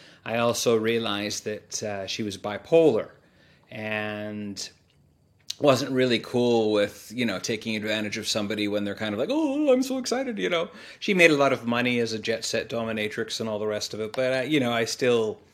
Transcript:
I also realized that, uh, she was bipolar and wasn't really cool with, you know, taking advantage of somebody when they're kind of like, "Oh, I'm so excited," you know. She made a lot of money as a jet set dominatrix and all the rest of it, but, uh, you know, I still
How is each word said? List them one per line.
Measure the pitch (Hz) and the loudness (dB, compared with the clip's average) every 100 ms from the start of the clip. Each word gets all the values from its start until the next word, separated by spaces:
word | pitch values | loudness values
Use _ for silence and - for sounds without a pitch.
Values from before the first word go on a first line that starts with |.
| - - - | -20 -16 -4
I | 117 | 0
also | 120 113 127 113 | 0 2 2 2
realized | 110 117 110 101 104 - 107 | 2 0 -2 -4 -4 -6 -6
that, | 104 - - | -8 -10 -8
uh, | 110 101 95 | -6 -6 -6
she | - | -6
was | 107 95 | -6 -6
bipolar | 104 101 - 165 160 107 - - _ _ _ _ _ | -6 -8 4 6 6 4 -2 -10 _ _ _ _ _
and | 120 107 107 107 104 107 104 101 98 - - _ _ _ _ _ _ - - | -10 -6 -4 -4 -6 -8 -8 -10 -10 -14 -16 _ _ _ _ _ _ -14 2
wasn't | 143 127 135 | 4 4 2
really | 131 127 113 | 0 2 2
cool | - 123 120 117 107 | 0 2 4 4 4
with, | 104 104 - - | 4 2 -2 -10
you | 117 117 | -4 -2
know, | 92 | -2
taking | - 110 117 110 | -4 -4 -4 -4
advantage | 107 107 107 107 | -2 -2 -4 -6
of | 98 | -4
somebody | 110 104 107 104 | -2 -2 -2 -2
when | 104 | -2
they're | 101 | -2
kind | 98 107 104 | -4 -4 -2
of | |
like, | 170 | -2
"Oh, | 302 302 285 294 | 0 0 2 4
I'm | 254 | 4
so | 262 262 | 2 -4
excited," | 254 247 254 196 | -2 -4 -4 -4
you | 180 | 0
know. | 170 180 - - - | 0 -2 -8 -20 -6
She | - 185 | 0 6
made | 165 | 6
a | 143 | 8
lot | 139 | 4
of | 123 117 | 2 0
money | 120 123 120 | 0 0 0
as | 113 | -2
a | 110 | -2
jet | 117 113 - | -4 -4 -2
set | 113 - | -4 -4
dominatrix | 113 113 110 107 - 110 - | -4 -4 -4 -4 -4 -6 -6
and | 113 | -4
all | 104 | -4
the | 107 | -2
rest | 107 - 107 | -4 -6 -6
of | |
it, | 110 | -6
but, | 131 127 | -2 0
uh, | 131 | 0
you | 127 151 | 2 2
know, | 120 | 2
I | 117 110 | 0 -2
still | - 127 120 110 95 _ | 0 2 2 0 -4 _